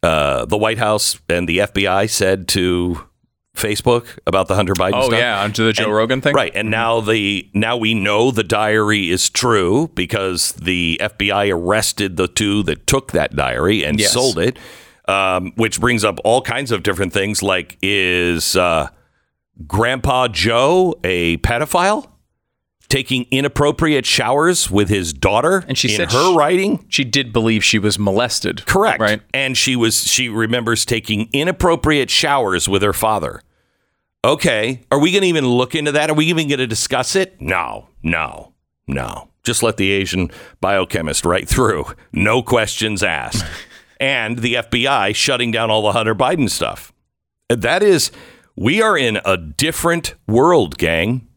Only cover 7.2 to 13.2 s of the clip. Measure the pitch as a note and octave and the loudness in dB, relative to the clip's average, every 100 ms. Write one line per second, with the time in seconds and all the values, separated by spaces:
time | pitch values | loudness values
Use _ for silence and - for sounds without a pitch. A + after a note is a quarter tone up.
7.2 | G2+ G2 - G2 A2 A#2+ A2 A2 G2+ G#2 | 2 -2 -4 -4 -2 -2 -2 0 0 2
8.2 | B2+ A2+ G2 G#2 G#2+ G#2+ G#2 G#2 F#2 F#2 | 2 0 0 0 2 2 2 0 0 0
9.2 | - - B2 A2 F2+ A2 E3 - F2+ A2 | 0 0 0 2 2 2 0 -4 -4 -2
10.2 | F#2+ F2 - - E2+ F2+ E2+ E2 G#2+ - | -2 -2 -4 -4 -2 0 0 -2 -4 -2
11.2 | G2+ G2+ G2+ F2 F2 G#2 G#2 - G2+ F2 | -2 0 0 0 0 0 0 -2 -4 -2
12.2 | F2+ - G#2 G2+ F2 D2 - C#3 - - | -2 0 0 0 -2 -4 0 -2 0 -2